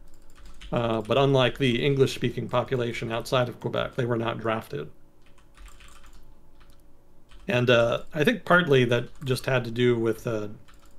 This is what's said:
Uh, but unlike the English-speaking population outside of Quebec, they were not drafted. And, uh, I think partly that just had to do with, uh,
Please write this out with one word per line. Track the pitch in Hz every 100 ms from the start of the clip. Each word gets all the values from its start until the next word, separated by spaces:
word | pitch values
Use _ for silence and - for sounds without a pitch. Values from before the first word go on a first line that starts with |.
| - - - - - - -
Uh, | 123 117 113
but | 107 117
unlike | 139 139 123 -
the | 135 120 147
English-speaking | 135 127 - 123 - 113
population | 123 120 127 120 117 117
outside | 113 117 135 120
of | 110
Quebec, | 120 117 120
they | - 120
were | 117
not | 117 120
drafted. | 113 110 - - 76 - - - - - - - - - - - - - - - - - - - - - - - - - -
And, | 123 123
uh, | 120 117 - -
I | -
think | 147 240
partly | - 175 170 135 120
that | 120 131 -
just | 135 123 -
had | 131 120
to |
do | 113 123 120
with, | 113 110 120
uh, | 110 107 107 - - -